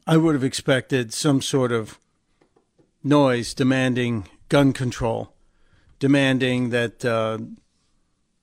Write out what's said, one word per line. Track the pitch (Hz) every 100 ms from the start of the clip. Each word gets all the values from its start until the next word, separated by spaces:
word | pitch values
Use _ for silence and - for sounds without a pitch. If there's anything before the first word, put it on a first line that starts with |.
| -
I | 160
would | 165
have | 147
expected | 127 - - 135 - 135 113
some | - 156 135
sort | - 143 123
of | 117 110 - _ _ _ _ _ _ _ _ _ _
noise | 135 147 139 123 113
demanding | - 131 131 131 123 123 117 95 - -
gun | 143 139
control, | 127 127 - 120 113 113 _ _ _ _ _ _ _
demanding | 135 139 135 131 127 123 123
that, | 120 117 -
uh, | 127 113 110 110 113 226 _ _ _ _ _ _ _ _